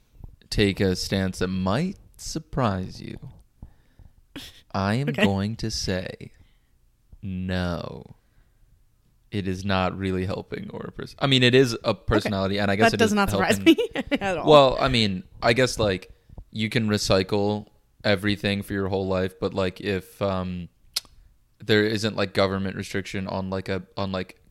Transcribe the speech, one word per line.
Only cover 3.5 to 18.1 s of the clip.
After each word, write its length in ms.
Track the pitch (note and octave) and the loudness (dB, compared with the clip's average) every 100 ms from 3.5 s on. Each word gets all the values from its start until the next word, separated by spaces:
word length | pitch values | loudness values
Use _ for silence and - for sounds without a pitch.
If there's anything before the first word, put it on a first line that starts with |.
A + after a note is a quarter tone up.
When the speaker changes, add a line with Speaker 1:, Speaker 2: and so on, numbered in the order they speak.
| - - - _ - - _ _ - - - _ | -20 -20 -20 _ -20 -20 _ _ -18 -18 -20 _
Speaker 1:
I 220 | G2+ G2 | -4 -2
am 160 | A2+ C#3+ | 0 -2
Speaker 2:
Okay. 140 | B2+ | 0
Speaker 1:
going 320 | G3 G2 G2+ A2+ | 2 2 -2 -4
to 140 | A2+ | -6
say 600 | - - F#2 - - - - - _ _ _ _ _ _ - | -6 -4 -4 -4 -12 -16 -20 -20 _ _ _ _ _ _ -14
no. 920 | G2 F#2 F#2 F#2 F2+ E2+ - C2 - - _ _ _ _ _ _ _ _ _ _ _ | -10 -6 -4 -2 -2 -4 -8 -12 -18 -20 _ _ _ _ _ _ _ _ _ _ _
It 180 | G#2+ F#2+ | -6 -4
is 160 | F#2 | -4
not 320 | G2 F#2+ F#2 F2+ | -2 0 0 -2
really 280 | F#2+ F#2 F#2 | -2 -2 -2
helping 440 | F#2+ - - - | -6 -8 -10 -10
or 100 | - - | -12 -12
a 40 | |
pers-, 240 | - - - | -12 -14 -4
I 80 | C#3 | 2
mean, 160 | C3 | 6
it 120 | B2 B2+ | 8 8
is 180 | C3 | 6
a 140 | A2+ - | 2 -2
Speaker 2:
Okay. 120 | G2+ - | -2 0
Speaker 1:
personality, 520 | A2 B2+ G2 F#2+ G2+ | 0 2 0 0 0
and 120 | G2+ | 0
I 60 | G2+ | 4
guess 160 | A3 | 4
Speaker 2:
That 20 | |
Speaker 1:
it 40 | G#3+ | 4
Speaker 2:
does 120 | A3+ | 2
Speaker 1:
is 40 | |
Speaker 2:
not 160 | G#3 G3 | 2 0
surprise 260 | G3 F#3 G3+ | 2 0 4
Speaker 1:
helping. 180 | G3 E4 | 6 4
Speaker 2:
me 120 | A#4 | 4
<laughs> 260 | D4 - C#4 | -4 -4 -2
at 180 | G3 E3+ | -2 0
all. 100 | C#3+ | 6
Speaker 1:
Well, 280 | D3 C3 - | 8 8 4
I 60 | C3 | 0
mean, 360 | B2 G#2+ F#2 - - | 2 2 0 -8 -2
I 100 | A#2+ | 2
guess, 240 | A#2+ B2+ - | 4 2 2
like, 320 | G#2+ F#2 - - - - - | 0 0 -6 -20 -20 -20 -12
you 180 | A2 A2 | -6 -2
can 180 | A#2+ G#2+ | 0 0
recycle 800 | G#2 - G2 F#2+ G#2 G2+ G#2+ - _ _ _ | 0 2 2 2 0 0 -2 -6 _ _ _
everything 580 | A2 | 0